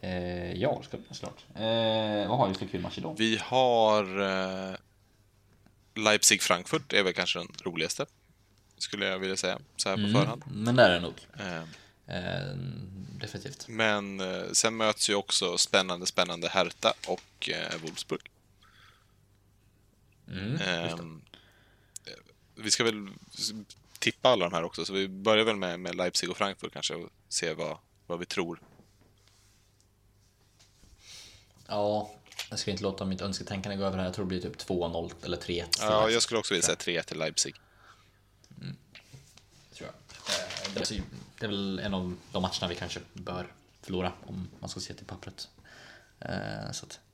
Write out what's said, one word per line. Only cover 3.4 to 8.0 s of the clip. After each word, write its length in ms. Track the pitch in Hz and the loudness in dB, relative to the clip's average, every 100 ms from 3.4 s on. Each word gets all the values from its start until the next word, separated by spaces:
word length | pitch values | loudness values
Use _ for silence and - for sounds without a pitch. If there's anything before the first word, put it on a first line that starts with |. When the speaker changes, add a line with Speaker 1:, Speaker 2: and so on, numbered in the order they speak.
Speaker 2:
har, 800 | - 127 127 117 110 107 95 95 98 95 95 95 95 | 2 4 6 8 6 6 4 0 2 2 0 -2 -6
eh, 60 | 92 _ _ _ _ _ _ _ _ - _ _ | -8 _ _ _ _ _ _ _ _ -20 _ _
Leipzig-Frankfurt 1000 | - 107 107 - 104 - 90 92 156 135 | 2 6 8 8 6 6 2 2 -2 2
är 100 | 104 | 4
väl 100 | 95 | 4
kanske 240 | 90 90 90 | 2 0 0
den 100 | 87 - | -4 -6
roligaste, 440 | - 82 80 - | -6 -2 -2 -2